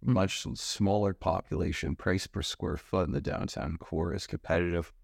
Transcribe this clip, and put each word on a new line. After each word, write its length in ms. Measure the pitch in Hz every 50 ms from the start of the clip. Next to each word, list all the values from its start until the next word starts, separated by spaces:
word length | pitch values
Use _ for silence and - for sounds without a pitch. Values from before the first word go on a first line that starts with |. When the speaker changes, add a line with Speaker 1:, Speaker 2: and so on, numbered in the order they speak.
| -
Speaker 1:
Hmm. 80 | 123
Speaker 2:
much 340 | 123 95 98 95 - - -
s-, 140 | - 107 -
smaller 540 | - - - - 104 98 101 104 104 98 95
population, 800 | - - 98 - - - - - 78 82 82 78 - - - -
price 300 | - - 98 92 95 -
per 160 | - - 98
square 340 | - - - - - - 80
foot 300 | - - - - 95 90
in 60 | 78
the 80 | - 69
downtown 540 | - - - - - - - - - 82 82 -
core 360 | - - 82 80 85 87 -
is 120 | 98 -
competitive, 680 | - - - - - 82 87 87 87 85 85 82 - - -